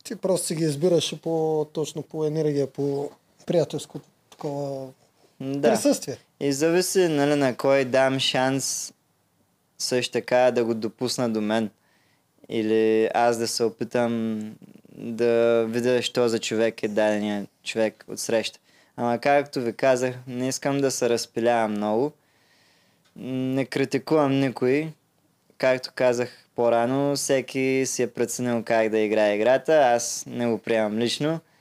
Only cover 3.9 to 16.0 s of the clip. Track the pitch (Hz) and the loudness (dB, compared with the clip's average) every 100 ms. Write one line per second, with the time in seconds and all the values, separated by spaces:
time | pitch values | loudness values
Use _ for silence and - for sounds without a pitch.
3.9 | 151 - _ _ - 151 143 143 135 131 | -16 -18 _ _ -12 -8 -6 -6 -8 -12
4.9 | 131 _ _ _ - 135 139 151 220 285 | -18 _ _ _ -12 -8 0 2 4 2
5.9 | 262 - 120 _ - 139 135 165 175 180 | 0 -2 -12 _ -4 -2 2 2 4 2
6.9 | 196 180 147 143 147 135 113 139 139 131 | 2 2 4 2 4 2 2 2 2 4
7.9 | 131 131 135 - 135 131 135 - - - | 2 2 2 0 0 0 0 -2 -6 -8
8.9 | - _ _ _ _ _ _ _ - - | -16 _ _ _ _ _ _ _ -10 -2
9.9 | 127 120 120 - 123 127 120 117 113 110 | -2 -2 -4 0 4 4 4 0 0 -4
10.9 | - 123 - 120 110 107 113 107 _ _ | -4 -4 -2 -2 0 0 0 -2 _ _
11.9 | _ _ _ _ _ - 117 107 110 110 | _ _ _ _ _ -8 -4 0 2 4
12.9 | 110 110 - 120 113 117 - 117 - 110 | 2 2 2 2 2 -2 -2 -2 -2 -4
13.9 | 127 117 117 113 110 107 - - - - | -2 0 -2 -4 -6 -8 -14 -20 -20 -20
14.9 | - 113 113 117 117 117 117 113 117 120 | -14 -10 -2 2 4 4 2 2 0 0
15.9 | 123 | 0